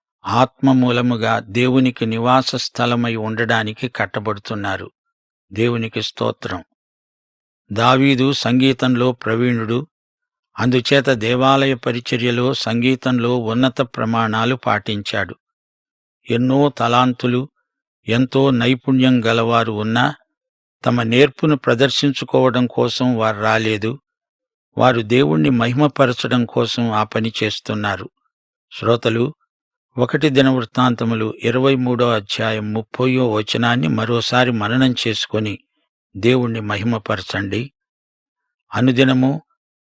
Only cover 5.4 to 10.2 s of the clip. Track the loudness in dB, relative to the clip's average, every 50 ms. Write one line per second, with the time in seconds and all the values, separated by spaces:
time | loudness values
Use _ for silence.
5.4 | _ _ -4 -2 0 0 0 -2 -6 -6 -6 -8 -8 -8 -6 -4 -4 -4 -4 -6
6.4 | -10 -10 -10 -12 -14 _ _ _ _ _ _ _ _ _ _ _ _ _ _ _
7.4 | _ _ _ _ _ _ -4 0 2 2 4 4 4 2 2 2 2 0 0 -2
8.4 | -2 0 2 2 2 2 2 2 0 0 2 2 0 0 -2 -2 -4 -2 -2 0
9.4 | 0 0 0 -2 -2 -2 -4 -4 -4 _ _ _ _ _ _ _